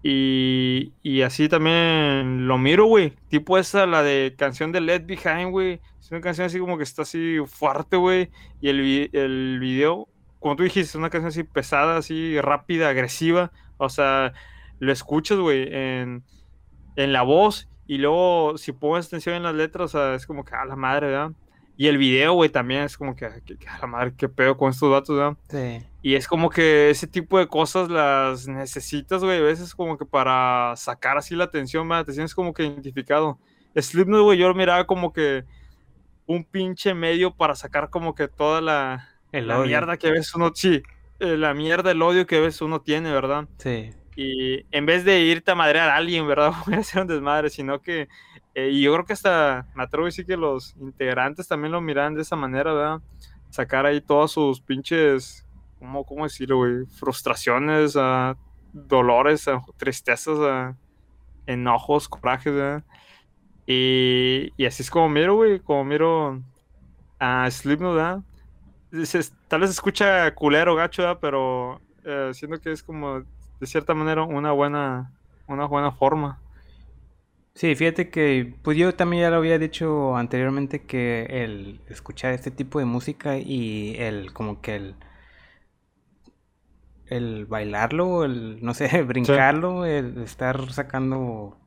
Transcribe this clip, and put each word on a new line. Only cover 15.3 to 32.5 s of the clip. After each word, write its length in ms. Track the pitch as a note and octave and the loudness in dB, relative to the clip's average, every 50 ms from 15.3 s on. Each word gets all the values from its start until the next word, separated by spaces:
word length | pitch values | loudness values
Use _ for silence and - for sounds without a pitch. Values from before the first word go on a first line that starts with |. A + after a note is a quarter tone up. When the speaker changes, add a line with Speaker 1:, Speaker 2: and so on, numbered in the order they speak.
| G#3+ G3 | 0 2
Speaker 1:
güey, 300 | F#3 D#3+ C#3+ C3+ C3 C3+ | 2 2 2 0 0 -4
en, 500 | - C#3 C3+ C3 C3 B2+ B2+ B2 B2 B2 B2 _ - - - _ - _ _ _ - - - - - | -6 -6 -4 -4 -4 -6 -6 -8 -10 -12 -14 _ -20 -20 -20 _ -20 _ _ _ -20 -20 -20 -12 -2
en 160 | - C#3 C#3 C#3 | -2 0 2 4
la 80 | B2+ | 2
voz. 460 | B2+ B2+ D3 F3 G3+ G#3+ G3+ - - - - - - | 4 6 6 6 6 4 2 -2 -12 -16 -20 -20 -10
Y 100 | - C#3+ C#3 | -8 -4 0
luego, 600 | C#3 C#3+ D#3 F3 F3+ F3+ F3 E3+ D#3+ D3+ D#3 D3+ | 0 2 2 4 4 4 4 2 2 0 -2 -4
si 140 | - - | -8 -12
pones 340 | C3 B2+ - D3 D#3+ F3 E3+ | -10 -4 -2 -2 0 -2 -2
atención 300 | D#3+ - E3 D3+ F3 F3 | -6 -12 -8 -6 -6 -6
en 60 | F3 | -4
las 120 | F3 E3+ D#3 | -4 -4 -2
letras, 400 | D#3 D#3 D#3+ - F3+ F3+ D#3+ - | -2 -2 -4 -2 -6 -6 -4 -2
o 40 | D3+ | -2
sea, 160 | C#3+ C3+ C3 | 0 0 -2
es 120 | C3 B2+ | -4 -8
como 180 | - D#3 C#3 B2+ | -10 -12 -12 -12
que, 100 | - - | -10 -8
"A 100 | A#2+ C3+ | -8 -8
la 100 | C3 C#3 | -8 -8
madre", 320 | C3+ C3 C3 C3+ D3 D3 C#3 | -4 -2 0 0 0 0 0
¿verdad? 240 | C3+ C#3 D3 D#3+ D#3 _ _ _ _ _ _ _ _ | -2 -2 -4 -6 -8 _ _ _ _ _ _ _ _
Y 120 | - C#3 D3+ | 0 2 4
el 100 | C#3+ C#3 | 4 4
video, 360 | C#3 C3 B2+ C3 C#3+ D#3+ F3+ | 4 4 4 4 4 4 6
güey, 140 | F3 E3 D3+ | 6 4 4
también 320 | D3+ C#3 A#2+ B2 C3 C#3 C#3+ | 2 0 -2 -2 -4 -4 -4
es 120 | C#3+ - | -6 -8
como 200 | - C#3+ C3+ B2 | -10 -10 -10 -10
que, 120 | - C3 A2+ A2 A#2+ - | -10 -12 -14 -14 -16 -18
que, 140 | - - - | -18 -20 -18
que, 100 | - - | -18 -18
"A 100 | - - | -14 -12
la 80 | - | -12
madre, 280 | B2 A#2+ A#2+ B2 B2 B2+ | -8 -4 -4 -4 -4 -4
qué 120 | - - C3 | -4 -6 -6
pedo 280 | C3 - B2+ C3 C3+ | 0 2 2 2 2
con 140 | B2+ C#3 C3+ | 2 0 0
estos 200 | C3 C3 D#3 C#3+ | 0 2 2 4
vatos", 260 | C3+ C#3 C#3 - D3+ | 4 2 2 0 -2
¿verdad? 200 | C#3+ C#3+ D3 D3 - - - | 0 0 -2 -4 -6 -14 -10
Speaker 2:
Sí. 360 | - C#3+ B2+ A#2+ A#2 A#2 A#2+ - - - | -8 -6 -6 -6 -8 -10 -14 -18 -20 -8
Speaker 1:
Y 140 | - C#3 C3+ | -2 0 0
es 120 | C#3 C3 - | 0 0 0
como 200 | E3+ D#3+ E3 E3 | 0 0 0 0
que 380 | - - E3 D#3+ D#3 D3 D3 D3 | 2 4 4 6 6 6 6 6
ese 160 | D3 C3 - | 4 2 -2
tipo 320 | D#3 - F3+ D#3+ - F#3+ F#3+ | -6 -6 -6 -4 2 2 2
de 80 | F3+ D3 | 2 2
cosas 420 | - D#3 D#3+ D3+ - F#3 F3+ E3+ | 2 0 0 0 0 -2 -2 0
las 560 | F3 D#3+ D3+ C#3+ C#3 C3+ C3+ C3+ C3 B2+ B2+ | 0 2 2 4 4 2 2 0 -2 -4 -8
necesitas, 760 | C3+ C3+ C3+ C3+ C3 - C#3+ B2+ - - D3 C#3 - F#3+ F#3 F#3 | -10 -10 -10 -10 -10 -10 -12 -10 -8 -8 -8 -4 -4 -4 -2 0
güey, 140 | F#3 F#3 E3+ | 0 2 2
a 40 | |
veces 320 | D3+ D3+ D#3+ E3 F3+ E3+ - | 2 2 2 0 -6 -14 -8
como 240 | - F3+ E3 D#3 C#3+ | -6 -6 -6 -4 -8
que 60 | C#3+ | -8
para 680 | - - C#3 C3 C3 C3 B2+ B2+ B2+ B2 B2 B2 A#2+ A#2+ | -2 0 0 2 4 2 4 4 2 2 2 0 -2 -4
sacar 400 | A#2 - - A#2+ _ - - C#3 D3 | -6 -8 -10 -10 _ -2 0 0 0
así 160 | C#3+ - E3+ | -2 -4 -4
la 100 | E3+ F3+ | -4 -4
atención, 420 | F3+ F3 D#3 C#3 B2+ - D#3+ D#3+ E3 | -2 -2 -6 -6 -4 -4 -4 -2 0
¿verdad? 160 | E3+ E3 D#3+ | -2 -2 -2
Te 60 | D3 | -4
sientes 220 | C#3 C#3+ D#3+ E3 - | -6 -6 -8 -6 -4
como 180 | - F3+ F3 | -4 -6 -6